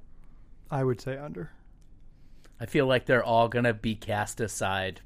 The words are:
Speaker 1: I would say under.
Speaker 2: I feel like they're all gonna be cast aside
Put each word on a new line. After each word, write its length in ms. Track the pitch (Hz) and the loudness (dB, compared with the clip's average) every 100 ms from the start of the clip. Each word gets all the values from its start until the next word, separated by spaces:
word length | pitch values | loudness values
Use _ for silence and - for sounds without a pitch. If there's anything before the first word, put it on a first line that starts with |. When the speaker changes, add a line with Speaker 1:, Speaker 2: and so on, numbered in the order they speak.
| - - - - - - - | -20 -20 -20 -20 -20 -20 -8
Speaker 1:
I 140 | 139 | -2
would 160 | 131 120 | -2 -2
say 160 | - 135 | -6 -10
under. 340 | 147 180 165 - - - - - - - - - - - | -10 -12 -14 -16 -20 -20 -20 -20 -20 -20 -20 -20 -20 -14
Speaker 2:
I 60 | 120 | -2
feel 200 | 156 131 | 2 4
like 180 | 127 - | 2 4
they're 180 | 127 | 2
all 240 | 120 117 117 | 4 4 4
gonna 260 | 120 120 | 4 0
be 220 | 110 113 104 | 0 -2 -4
cast 440 | - 104 104 - | -2 -2 -2 -4
aside 600 | 110 - 98 95 95 87 | -6 -4 -2 -2 -4 -8